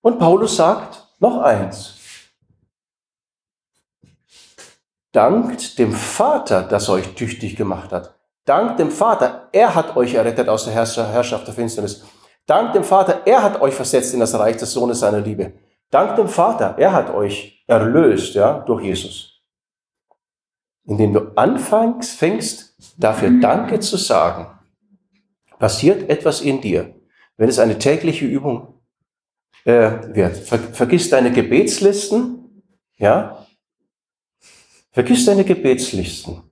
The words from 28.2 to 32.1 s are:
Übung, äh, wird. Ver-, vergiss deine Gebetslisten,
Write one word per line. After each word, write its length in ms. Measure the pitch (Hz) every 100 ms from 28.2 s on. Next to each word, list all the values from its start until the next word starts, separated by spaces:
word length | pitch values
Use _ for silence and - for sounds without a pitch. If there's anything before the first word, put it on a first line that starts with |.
| 131
Übung, 480 | 135 139 117 - _ _ _ _ _ _ _ _ _
äh, 500 | - 120 110 110 -
wird. 220 | - 90 -
Ver-, 220 | - 117
vergiss 520 | - - 123 175 -
deine 220 | 135 123
Gebetslisten, 1300 | 123 - 131 214 - 196 202 -